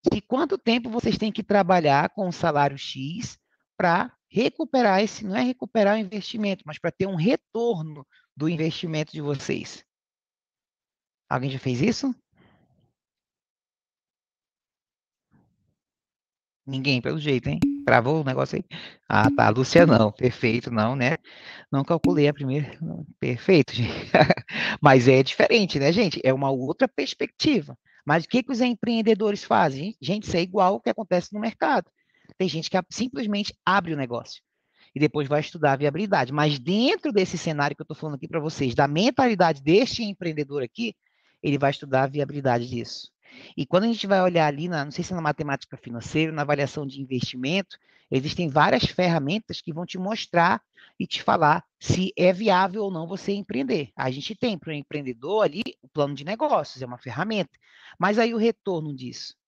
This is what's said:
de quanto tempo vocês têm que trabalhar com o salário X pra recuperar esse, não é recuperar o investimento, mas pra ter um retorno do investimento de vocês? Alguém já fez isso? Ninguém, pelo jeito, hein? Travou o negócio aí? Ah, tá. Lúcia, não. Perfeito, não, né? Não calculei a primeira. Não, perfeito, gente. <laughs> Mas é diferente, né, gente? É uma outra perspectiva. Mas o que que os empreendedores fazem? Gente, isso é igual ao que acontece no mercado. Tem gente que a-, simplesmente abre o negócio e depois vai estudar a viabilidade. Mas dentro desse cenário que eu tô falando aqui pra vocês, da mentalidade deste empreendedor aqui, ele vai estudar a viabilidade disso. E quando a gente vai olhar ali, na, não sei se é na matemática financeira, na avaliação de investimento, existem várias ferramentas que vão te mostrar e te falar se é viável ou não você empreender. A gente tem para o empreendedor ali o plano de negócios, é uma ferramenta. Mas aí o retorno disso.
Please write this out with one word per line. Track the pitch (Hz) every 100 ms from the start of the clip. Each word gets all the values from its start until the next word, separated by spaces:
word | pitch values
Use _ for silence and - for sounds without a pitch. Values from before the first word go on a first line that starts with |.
| -
de | 208
quanto | - 254 302 -
tempo | - 240 233
vocês | 226 233 -
têm | 214
que | 202
trabalhar | 190 202 180 180 151 139 160
com | - 185
o |
salário | 160 170 147 143 139
X | - 135 135 190 233 - _ _ _ -
pra | 180 170 247 _ _
recuperar | 175 262 - 311 262 226 190
esse, | 214 -
não | 208 208
é |
recuperar | 247 247 233 233 196 220
o |
investimento, | 196 214 - 220 202 185 151
mas | 151
pra | 170
ter | _ 190
um |
retorno | 180 175 302 _ 226 233 185 156 147 139 _ _ -
do | 156
investimento | 165 160 - 175 156 156
de | 156
vocês? | 143 139 - - - - _ _ _ _ _ _ _ _ _ _ _ _ _ _ _
Alguém | 131 135
já | 131
fez | 131 120
isso? | 202 - 269 240 _ _ _ _ _ _ _ _ _ _ _ _ _ _ _ _ _ _ _ _ _ _ _ _ _ _ _ _ _ _ _ _ _ _ _ _ _ _ _ _ _ _ _ _ 135
Ninguém, | 135 135 127
pelo | 127 156
jeito, | 147 127 -
hein? | - 285 285
Travou | - 123 120 160
o |
negócio | 135 131 131 -
aí? | - - - - _
Ah, | 104 110
tá. | - 110
Lúcia, | 110 131 -
não. | 170 113 107
Perfeito, | - 127 - 120 117 123
não, | 117 110
né? | 135 127 160 - - - - -
Não | 139
calculei | 143 170 - 151 147
a |
primeira. | 147 135 139 143 -
Não, | 160 175 151 -
perfeito, | 131 123 - 175 -
gente. | - 120
<laughs> | - - - 135 - - - - -
Mas | 147 135 120
é | 131
diferente, | 131 - 156 233 185 147
né, | 139
gente? | 180 208 -
É | 131
uma | 131 139
outra | 135 131 - 254
perspectiva. | - 277 - - _ 320 247 147 131 _ _ -
Mas | 160
o | 156
que | 247
que | 254
os | 240
empreendedores | 247 226 214 226 220 208 214 208
fazem? | - 220 165 135 180 -
Gente, | - 208
isso | - 180
é |
igual | 180 190 185
ao | 220
que | 247
acontece | 220 208 180 -
no | 208
mercado. | 226 - - 254 - _ _ _ - -
Tem | 185
gente | 156 -
que | 190
a-, | 180
simplesmente | - 247 277 214 202 208 - -
abre | 196 170
o | 151
negócio | 127 117 - - _ _ _ _ _
e | 127
depois | 147 147 135
vai | 147
estudar | 147 170 147
a | 135
viabilidade. | 147 147 208 185 123
Mas | 147 151 143
dentro | 123 202 254 392 302
desse | 208 185 175
cenário | 170 147 143
que | -
eu | 156
tô |
falando | 156 156 139
aqui | 156
pra | 165
vocês, | 147 - 135
da | 117 143
mentalidade | 151 233 254 254 202 170 143
deste | 139 190 254 -
empreendedor | 214 196 175 156 139 143
aqui, | 160 - 233 - _ _ _ _
ele | 156 139
vai | 139
estudar | 143 143 131
a | 135
viabilidade | 147 139 143 135 120 120
disso. | 123 117 - - _ _ - - -
E | 143
quando | 180
a | 226
gente | 220 196
vai | 196
olhar | 185 170 151
ali, | 143 175
na, | 165
não | 143
sei | -
se | 175
é | 180
na |
matemática | 156 147 147 139 - -
financeira, | 120 117 - 156 160
na | 156
avaliação | 143 143 143 - 139
de | 135
investimento, | 131 127 - 127 131 190 185 - _ _ _
existem | 139 147 - 165
várias | 143 170 247
ferramentas | - - 180 170 139 208 - -
que | -
vão | 156 175
te | 185
mostrar | 185 220 - 175 170 220 _ _ - _
e | -
te | -
falar | - - 151 165 _ _
se | - 180 185 -
é | 180
viável | 185 220 180 190 202
ou | 202
não | 170 165
você | 190 -
empreender. | 202 - 226 269 196 139 -
A | 131
gente | 131 -
tem | 214 247 180
para | -
o |
empreendedor | 147 139 147 135 117 143 214
ali | 185 156 - -
o | 131
plano | 156 143
de | 139
negócios, | 143 220 302 214 143 127
é | 127
uma | 123
ferramenta. | 131 117 202 214 170 _ _ _ - -
Mas | 190 214
aí | 233
o | 233
retorno | 226 - - 175 156
disso. | 135 127 - - _